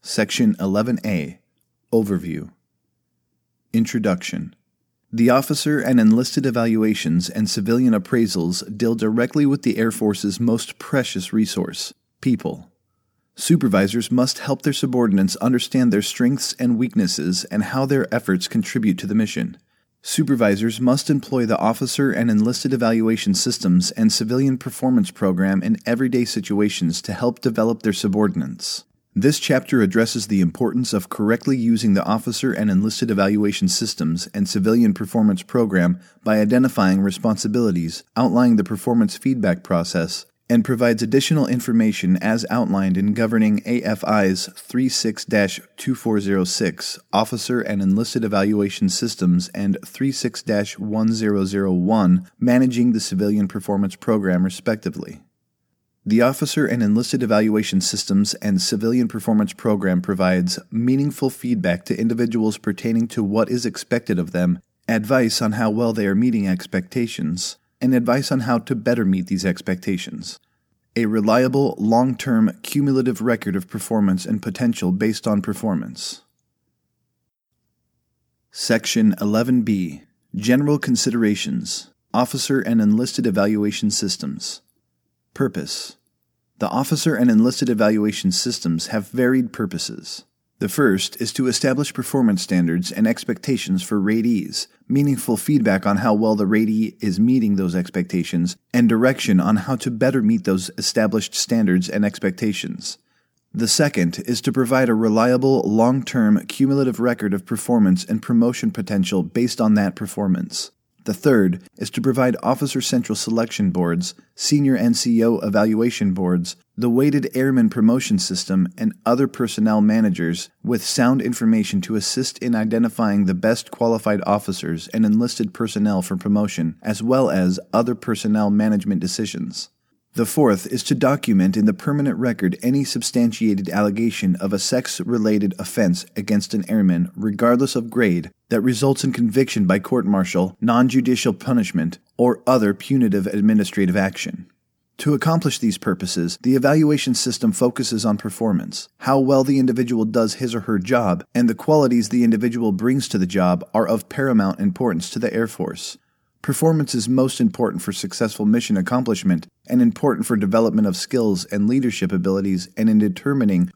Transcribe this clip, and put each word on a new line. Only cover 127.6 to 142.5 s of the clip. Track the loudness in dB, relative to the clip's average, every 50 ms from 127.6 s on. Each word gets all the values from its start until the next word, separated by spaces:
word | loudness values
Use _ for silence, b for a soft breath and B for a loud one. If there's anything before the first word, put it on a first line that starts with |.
| -6 _
other | 0 0 0 0 -2
personnel | -4 -2 -4 -4 -2 0 0 2 2 2 2
management | 2 2 2 2 0 0 0 0 -2 -2
decisions. | -2 -4 -4 -4 -6 -6 -6 -8 -10 -10 -10 -12 -14 -14 _ _ _ _ _ _ _ _ _
The | -4 -4
fourth | -2 2 4 4 4 4 2 0 -6 -6
is | -6 -2
to | -2 0
document | 2 2 2 2 0 0 2 4 4 4 4 4
in | 4 2
the | 2 2
permanent | 0 -4 -4 -2 0 0 -2 -2
record | 0 -2 -2 -2 0 -2 -2 -2 0 -2
any | 0 0 0 0
substantiated | -2 -4 -6 -6 -2 0 0 0 0 0 0 0 0 0 0 -2 -2
allegation | 0 0 0 0 0 0 -2 -2 -2 0 0 0 0
of | 0 0 -2
a | -2
sex-related | -2 -2 -2 -2 -2 -2 -4 -8 -8 -4 -2 -2 0 2 2 2 2 0 0 -2 -4
offense | -10 -8 -2 0 2 2 2 0 -4 -10 _
against | -10 -4 0 -2 -2 0 -2 -4
an | -6 -4
airman, | -2 0 2 2 2 2 2 0 -4 -4
regardless | -6 -4 -4 -2 2 2 2 4 2 0 0 -2
of | -4 -6 -4
grade, | 0 0 2 2 2 0 -4 -6 _ _ _ _
that | -2 0
results | 0 0 0 2 0 0 0 0 -2
in | -4 -2
conviction | 0 -2 0 2 2 0 2 0 0 2
by | 2 2
court-martial, | 0 0 0 -2 0 2 2 2 2 0 0 0 0 0 -2 -2 _
non-judicial | 0 2 4 4 4 4 2 2 2 2 0 0 0 -2 -2
punishment, | -2 -2 0 0 0 0 0 -2 -2 -2 -2 -6 -8 _ _ _
or | 2 2 2 2 0 _
other | 2